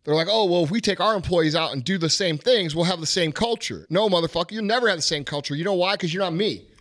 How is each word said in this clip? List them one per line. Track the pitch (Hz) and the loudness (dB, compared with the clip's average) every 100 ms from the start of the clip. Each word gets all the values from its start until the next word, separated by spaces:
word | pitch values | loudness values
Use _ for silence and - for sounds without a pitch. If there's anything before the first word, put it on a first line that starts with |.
| - | 0
they're | 156 | 0
like, | 170 | 2
"Oh, | 220 196 | 2 2
well, | 175 | 2
if | 151 | 2
we | 226 | 0
take | 208 180 | 0 2
our | 202 208 | 2 2
employees | 160 175 156 160 | 0 2 2 2
out | 160 | -2
and | 135 | -4
do | 120 190 | -4 -2
the | 160 | 0
same | - 185 151 | 0 0 0
things, | 247 240 170 160 | 2 2 2 0
we'll | 175 | 0
have | 175 | 0
the | 156 | -2
same | 190 165 | 0 0
culture." | - 233 233 - 87 - | 0 -2 -2 -6 -10 -2
No, | 170 220 | 0 2
motherfucker, | 175 165 170 175 | 2 0 -2 -4
you'll | 220 | -4
never | 208 247 233 | -2 2 2
have | 175 | 0
the | |
same | - 151 139 | -2 -4 -4
culture. | 147 139 147 | -6 -4 -4
You | |
know | 185 | 0
why? | 185 180 202 | 0 0 0
'Cause | 175 | -2
you're | 180 | -2
not | 185 165 | -2 0
me. | 208 107 - _ | -2 -4 -10 _